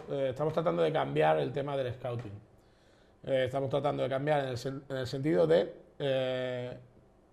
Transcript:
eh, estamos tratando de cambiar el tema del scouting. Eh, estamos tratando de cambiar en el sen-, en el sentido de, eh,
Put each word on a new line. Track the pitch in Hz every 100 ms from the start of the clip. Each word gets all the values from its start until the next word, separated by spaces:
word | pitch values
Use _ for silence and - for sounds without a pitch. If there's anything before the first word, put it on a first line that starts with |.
| -
eh, | 143 135
estamos | 123 156
tratando | 160 165 170
de | 160
cambiar | 151 139 147 156 160
el | 135
tema | 135 139 139
del | 123
scouting. | 120 127 120 113 101 - - _ _ _ _ _ _
Eh, | - 135 127
estamos | 139 135
tratando | 143 143 139
de | 135
cambiar | 135 143 147 135
en |
el | 120
sen-, | 139 135 -
en | 131
el | 123
sentido | 139 147 175 160
de, | 160 - - - -
eh, | 143 131 131 127 127 127 123 127 - - - _ _